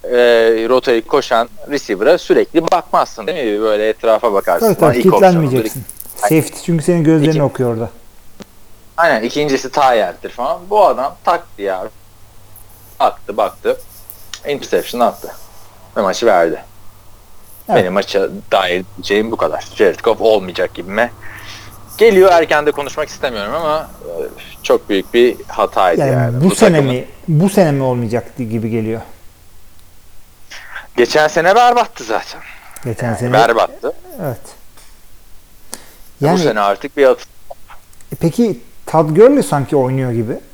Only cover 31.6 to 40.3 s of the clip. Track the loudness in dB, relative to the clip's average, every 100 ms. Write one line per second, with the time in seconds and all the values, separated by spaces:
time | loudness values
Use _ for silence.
31.6 | 4 4 -2 -6 -6 -6 -6 -16 -18 -20
32.6 | -20 -12 -10 -6 -4 -4 0 2 4 2
33.6 | 0 -4 -8 -10 -14 -10 -10 -10 -14 -18
34.6 | -20 -20 -20 -20 -20 -20 -20 -20 -20 -20
35.6 | -18 -18 -18 -20 -20 -2 0 2 0 2
36.6 | 0 0 -4 2 4 4 -4 -18 -18 -16
37.6 | -18 -20 -20 -20 -14 -4 -2 0 -2 -2
38.6 | -12 -16 -2 0 2 6 6 6 0 -2
39.6 | 0 0 0 -2 -2 -2 -4